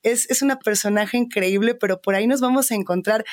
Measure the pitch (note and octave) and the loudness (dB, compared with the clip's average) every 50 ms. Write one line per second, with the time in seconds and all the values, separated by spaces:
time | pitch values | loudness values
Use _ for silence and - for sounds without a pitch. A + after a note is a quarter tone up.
0 | - A3+ A#3+ A#3+ - - C4 - C4+ C#4 C4+ C4+ - A3 G#3 G3+ - G#3 G#3 G#3 | -2 0 0 0 -2 -2 -2 0 0 0 -2 0 -2 -2 -2 0 0 0 0 0
1 | G#3+ G3 - A#3+ A#3+ A#3+ - G#3 F#3+ F#3+ G3 G3 G#3+ A#3 A#3+ A#3+ - F#3+ F#3 F#3 | 0 0 0 -2 -2 -2 -2 -2 0 2 2 2 2 0 0 0 -2 -2 -2 -2
2 | - G3 G3 G3 G#3+ A#3+ C4+ C4 B3+ B3 B3+ C4+ C4 - A#3 G#3 F#3 - F3+ F#3 | -2 -2 0 2 2 2 2 2 2 2 2 2 0 0 -2 -2 -2 -2 -2 -2
3 | F#3 G#3 G#3+ A3 G#3+ - | 0 0 0 0 -2 -6